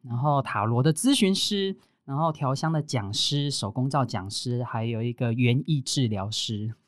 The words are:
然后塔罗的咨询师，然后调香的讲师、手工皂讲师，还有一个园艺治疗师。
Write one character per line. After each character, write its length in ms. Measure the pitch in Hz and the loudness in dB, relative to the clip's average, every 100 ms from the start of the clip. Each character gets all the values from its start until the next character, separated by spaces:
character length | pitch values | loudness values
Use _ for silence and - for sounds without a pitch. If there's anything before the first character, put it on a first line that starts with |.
然 140 | 127 120 | -8 -2
后 240 | 147 143 | 2 2
塔 220 | 123 107 | 0 0
罗 180 | 107 120 | 2 4
的 100 | 143 | 4
咨 240 | 156 254 277 | 2 2 4
询 180 | 190 | 4
师， 420 | 190 - 202 190 185 _ _ | 2 0 0 -2 -4 _ _
然 120 | - 139 | -6 0
后 160 | 160 | 0
调 220 | 156 135 | 0 -2
香 180 | 135 160 | 0 0
的 100 | 160 | 0
讲 300 | 151 127 98 | 0 -2 -2
师、 380 | 104 - 143 143 | -2 0 0 0
手 200 | 135 101 | -2 -4
工 180 | 127 131 | -2 0
皂 140 | 143 | 2
讲 240 | 123 107 95 | 0 -2 -4
师， 340 | - 123 120 | -6 -4 -4
还 220 | 120 117 113 | -4 -4 -2
有 160 | 113 | -2
一 100 | 120 | -4
个 200 | 117 120 | -2 -2
园 300 | 117 120 123 156 | 2 4 4 2
艺 160 | 151 | -2
治 260 | - 143 123 | 0 0 0
疗 220 | 104 101 | 0 -2
师。 440 | 110 - 104 110 107 | -4 -4 -4 -6 -8